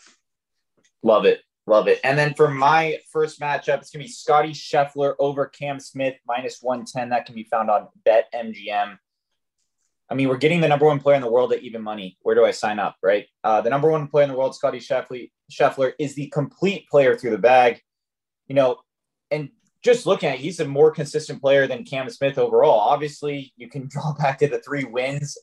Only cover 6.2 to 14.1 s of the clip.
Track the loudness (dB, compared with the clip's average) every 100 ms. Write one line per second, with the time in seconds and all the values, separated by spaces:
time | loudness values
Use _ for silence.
6.2 | -8 -8 -8 -8 -6 -6 -8 -10 -4 -6
7.2 | -6 -16 -6 -4 0 -2 -2 _ 2 2
8.2 | 0 -10 -10 -12 -6 -6 -6 -10 _ _
9.2 | _ _ _ _ _ _ _ _ _ -2
10.2 | -2 2 2 2 2 4 4 4 2 2
11.2 | 4 2 2 -2 -6 -12 -10 -10 -12 _
12.2 | 0 4 4 2 -4 -2 -4 -2 0 0
13.2 | -2 _ 0 2 2 0 2 0 0